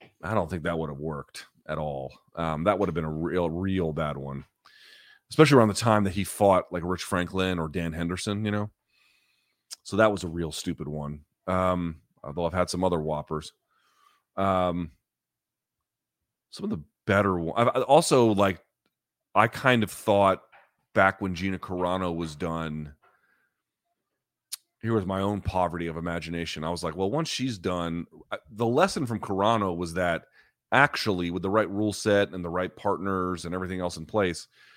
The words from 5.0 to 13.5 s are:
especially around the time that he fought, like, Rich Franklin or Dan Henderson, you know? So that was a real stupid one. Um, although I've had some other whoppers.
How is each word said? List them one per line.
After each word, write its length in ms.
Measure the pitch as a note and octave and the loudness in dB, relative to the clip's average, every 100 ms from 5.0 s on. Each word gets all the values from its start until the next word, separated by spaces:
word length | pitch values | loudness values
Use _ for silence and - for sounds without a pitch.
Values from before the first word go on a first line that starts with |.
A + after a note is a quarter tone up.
| - _ _ | -20 _ _
especially 300 | - D3+ C3+ | 6 8 8
around 100 | A2 | 8
the 60 | |
time 300 | F#2+ A#2 G#2+ | 4 4 4
that 80 | G2 | 2
he 100 | F2+ | 0
fought, 440 | F#2 - G2+ F2+ - | -4 4 6 6 2
like, 140 | F2 E2+ | -4 -4
Rich 160 | F2+ | -4
Franklin 560 | - F#2 F2 F#2+ F#2 F2 | -2 -2 0 -2 -2 -2
or 80 | D#2+ | -4
Dan 260 | F2+ E2+ | -4 -4
Henderson, 520 | D#2+ E2+ F#2 G#2+ G#2 | -4 -4 -4 -4 -4
you 80 | G#2+ | -2
know? 180 | G#2 G#2+ - _ _ _ _ _ _ _ _ _ - | -4 -6 -10 _ _ _ _ _ _ _ _ _ -20
So 140 | - G2+ | -2 2
that 160 | A2 | 4
was 100 | G2 | 2
a 60 | E2+ | -4
real 240 | E2+ D#2+ | -4 -6
stupid 340 | - F2+ D#2+ D2 | -4 -6 -6 -6
one. 380 | D2+ D2 D2+ - _ - | -8 -8 -10 -16 _ -4
Um, 480 | F#2 F#2 F2+ E2+ D#2+ _ _ | 0 2 0 -4 -8 _ _
although 240 | C#2+ D2+ E2 | -10 -4 -2
I've 60 | |
had 180 | F2+ F2 | 0 -2
some 140 | F2+ | 0
other 160 | F#2 E2+ | 0 0
whoppers. 520 | D#2 D2+ - D#2 - | -2 -4 -6 -8 -8